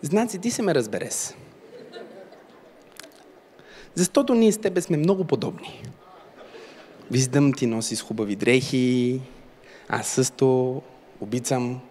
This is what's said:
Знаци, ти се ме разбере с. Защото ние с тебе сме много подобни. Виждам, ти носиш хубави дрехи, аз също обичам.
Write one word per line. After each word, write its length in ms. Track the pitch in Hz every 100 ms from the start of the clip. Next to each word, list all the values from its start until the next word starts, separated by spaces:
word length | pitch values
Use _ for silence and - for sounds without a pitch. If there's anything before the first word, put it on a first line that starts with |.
Знаци, 380 | 147 190 233 190
ти 120 | 214
се 100 | 233
ме 140 | 214 147
разбере 360 | 110 104 117
с. 240 | - - - - - - - - - - - - - - - - - - - - - - - _ - - - - -
Защото 380 | 180 - 262
ние 180 | 240 226
с 60 | 214
тебе 240 | 208 180
сме 160 | 170 156
много 280 | 160 196 170
подобни. 580 | 131 - - - - - - - - - - - - - - - - -
Виждам, 420 | 120 131 143 143
ти 140 | 131 120
носиш 360 | 113 110 113
хубави 320 | - 110 107 101
дрехи, 880 | 107 127 127 135 127 127 123 131 131 - - - - - -
аз 180 | 117 -
също 760 | - 131 - 135 127 127 131 - - - -
обичам. 600 | 104 123 123 131 123 127 -